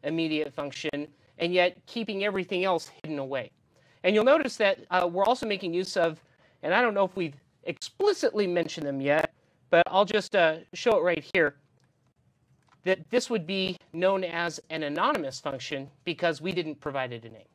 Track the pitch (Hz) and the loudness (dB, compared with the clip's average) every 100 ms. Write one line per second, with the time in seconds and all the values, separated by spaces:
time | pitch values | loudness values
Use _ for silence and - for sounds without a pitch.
0 | 143 165 165 156 147 - 143 - 156 143 | -4 -4 -2 -2 -4 -6 -10 -6 -6 -6
1 | 147 _ _ _ 170 180 180 180 - 240 | -10 _ _ _ 0 2 2 0 -12 -8
2 | 226 196 202 190 180 185 190 170 - - | -6 -4 -2 -2 -4 -2 0 -2 -4 -16
3 | 156 151 135 135 107 _ _ _ _ _ | -10 -8 -6 -6 -8 _ _ _ _ _
4 | 180 214 233 311 269 - 202 196 - 180 | 2 4 4 4 2 0 0 0 -2 0
5 | 180 175 196 247 226 202 190 170 185 196 | 0 2 2 2 0 -4 -2 -4 -2 0
6 | 165 160 _ _ _ _ 147 196 247 202 | 0 -2 _ _ _ _ 0 2 2 2
7 | 190 196 165 139 _ _ - - - _ | 0 0 -6 -8 _ _ -10 -10 -10 _
8 | 403 381 277 214 196 175 165 - 147 139 | 0 2 0 0 0 0 -2 -4 -6 -2
9 | 139 147 156 _ _ _ _ 170 170 185 | 2 2 2 _ _ _ _ 4 6 4
10 | 202 214 190 202 165 160 - - 247 208 | 2 0 0 4 4 2 -8 -2 2 4
11 | 170 170 - 190 156 - _ _ _ _ | 2 0 -2 2 2 0 _ _ _ _
12 | _ _ _ _ _ _ _ _ 175 185 | _ _ _ _ _ _ _ _ -2 -2
13 | 165 247 - 226 156 196 185 180 _ 165 | 0 -2 0 -4 -2 -2 -2 -4 _ 0
14 | 180 196 180 170 170 156 - 160 147 147 | 2 2 -2 -4 -4 -6 -10 -6 -4 0
15 | 220 285 143 - 147 139 - 139 135 _ | 0 0 -4 -6 -8 -8 -8 -8 -10 _
16 | - 160 175 147 160 180 160 147 151 139 | -8 -2 -2 -2 -4 -4 -4 -6 -6 -6
17 | 127 117 113 110 - | -6 -8 -14 -20 -20